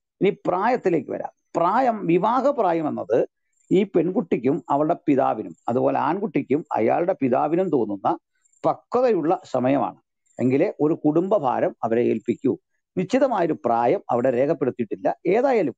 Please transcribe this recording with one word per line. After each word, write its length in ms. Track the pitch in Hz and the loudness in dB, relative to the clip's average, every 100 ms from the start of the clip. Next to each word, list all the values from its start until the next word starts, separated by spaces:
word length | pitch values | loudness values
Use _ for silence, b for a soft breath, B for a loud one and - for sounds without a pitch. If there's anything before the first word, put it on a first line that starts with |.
| _ - | _ -2
ഇനി 160 | 180 175 - | -2 -2 -2
പ്രായത്തിലേക്ക് 640 | 175 220 247 185 160 110 | -2 0 0 0 -2 -2
വരാം. 200 | 101 - - _ 165 | -8 -10 -14 _ -2
പ്രായം, 520 | 170 220 262 214 175 | 0 2 0 0 0
വിവാഹ 420 | 175 214 254 254 | 0 2 0 0
പ്രായം 380 | 240 185 165 151 | 0 0 0 -2
എന്നത് 400 | 117 - 120 - _ _ _ - | -4 -2 0 0 _ _ _ 0
ഈ 120 | 175 | 2
പെൺകുട്ടിക്കും 800 | 202 180 165 185 175 165 120 165 - | 2 0 0 -2 -2 -2 0 -2 -2
അവളുടെ 260 | 139 156 - - | 0 0 -2 0
പിതാവിനും, 480 | 135 131 127 - - - | 2 0 -2 -6 -10 -4
അതുപോലെ 300 | 123 131 135 | -2 0 0
ആൺകുട്ടിക്കും 680 | 131 185 196 151 123 143 - 117 | -2 -2 -4 -4 -2 -2 -2 -2
അയാളുടെ 400 | 113 139 175 185 | 0 0 0 -2
പിതാവിനും 480 | 131 127 151 170 190 | 0 0 0 0 0
തോന്നുന്ന 480 | 147 107 101 120 170 - _ _ _ 165 | 0 -2 -2 -4 -4 -8 _ _ _ -4
പക്വതയുള്ള 760 | 147 _ 240 254 196 151 180 - | -4 _ 0 2 2 0 -2 -2
സമയമാണ്. 440 | 127 127 139 98 - _ _ _ - | -2 0 0 -2 -6 _ _ _ -4
എങ്കിലേ 340 | 123 135 214 - | 0 2 0 0
ഒരു 120 | 151 | 0
കുടുംബഭാരം 840 | 165 147 156 190 160 135 110 156 - | 0 0 0 2 0 0 0 -2 -4
അവരെ 180 | 113 117 | -2 0
ഏൽപ്പിക്കൂ. 560 | 117 117 - 107 135 98 _ _ _ 180 | 0 0 -2 -2 -2 -4 _ _ _ -6
നിശ്ചിതമായൊരു 560 | 180 262 262 214 165 | -2 2 2 2 -2
പ്രായം 480 | 139 117 117 123 185 - | -2 0 2 2 0 0
അവിടെ 240 | 120 127 | 0 0
രേഖപ്പെടുത്തിയിട്ടില്ല. 840 | 120 143 165 123 - 113 98 - - 170 | 2 0 0 -2 -4 -6 -4 -4 -4 0
ഏതായാലും 480 | 214 277 233 147 | 0 2 0 -2